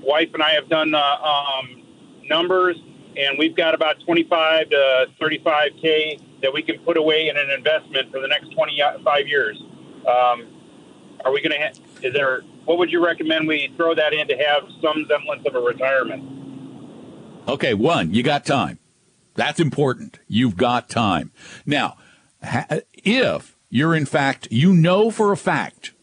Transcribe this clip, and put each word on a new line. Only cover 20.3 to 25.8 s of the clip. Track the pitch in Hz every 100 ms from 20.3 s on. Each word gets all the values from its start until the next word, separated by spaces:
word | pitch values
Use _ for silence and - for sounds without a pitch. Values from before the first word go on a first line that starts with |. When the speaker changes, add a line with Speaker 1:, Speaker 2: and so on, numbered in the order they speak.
| 110 127 90
Speaker 2:
got | 123 123 -
time. | - 110 85 65 _ - - -
Now, | 143 110 - _ _ _ _
ha-, | - 120 - 160 -
if | - - 254 185 78 - _ _
you're | 113 160 160
in | 139
fact, | 156 139 131 -
you | 113 175
know | 180 160 190 220
for | 208 208
a | 196
fact | - 151 85 _